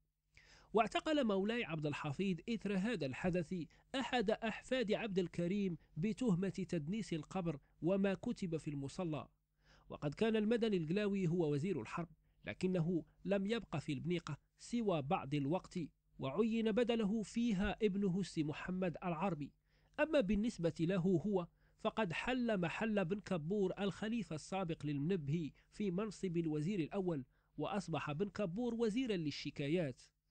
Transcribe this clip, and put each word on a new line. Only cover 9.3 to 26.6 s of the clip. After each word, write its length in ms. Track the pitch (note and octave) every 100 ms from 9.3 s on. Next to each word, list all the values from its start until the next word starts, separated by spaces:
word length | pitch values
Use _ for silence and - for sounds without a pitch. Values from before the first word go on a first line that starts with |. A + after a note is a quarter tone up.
| _ _ _ _ - -
وقد 240 | - D3+
كان 220 | - A3 A3
المدني 420 | G#3+ A#3 A3+ F#3
الجلاوي 500 | D#3 G3+ G#3 G3 F3
هو 260 | F3 D3+
وزير 280 | C#3+ F#3+ D3
الحرب، 280 | G#2+ - E3 - _ _ -
لكنه 580 | G#2 F#3 F#3 D#3+ E3+ - _ F3+
لم 220 | G3 G3
يبق 300 | A#3 F#3+ F3
في 160 | -
البنيقة 440 | C3 D3 F3 - C#3 _ _
سوى 420 | - A#3+ G#3 D#3+
بعض 320 | C3+ F#3+ C3+
الوقت، 460 | D3 C#3 F3+ - F#3 D3+ - _ -
وعين 520 | C3+ D#3 A3+ A3+ A3
بدله 500 | G#3+ A#3+ A#3 G3+ A3+
فيها 540 | G3+ A#3 A#3+ F#3 G#3 -
ابنه 380 | G#3+ G3 G3+ F#3
السي 240 | F3 E3
محمد 540 | D3+ - - F#3 F#3 -
العربي. 480 | F#3 D#3 G3 D3+ C#3+ - _ _ _ -
أما 220 | D4+ D4+
بالنسبة 540 | F#3+ G3+ A3+ - E3 -
له 220 | E3 F#3+ F#3 F3 G#3
هو، 220 | F#3+ E3+ _ _ _
فقد 340 | A3 - G3
حل 440 | D3+ A#3+ B3+ A#3 G3+
محل 480 | E3 - A3 G#3 E3
بن 140 | G#3
كبور 540 | - F3 D3+ G#3 F#3 -
الخليفة 560 | G3 - G#3+ A#3 F3+ D3+
السابق 500 | - G3 E3+ D#3 D3
للمنبهي 640 | C#3+ D#3 G3 C#3 E3+ C#3+ - _
في 200 | - G#3
منصب 460 | F3 G#3+ - F#3+ E3+
الوزير 420 | E3 D3+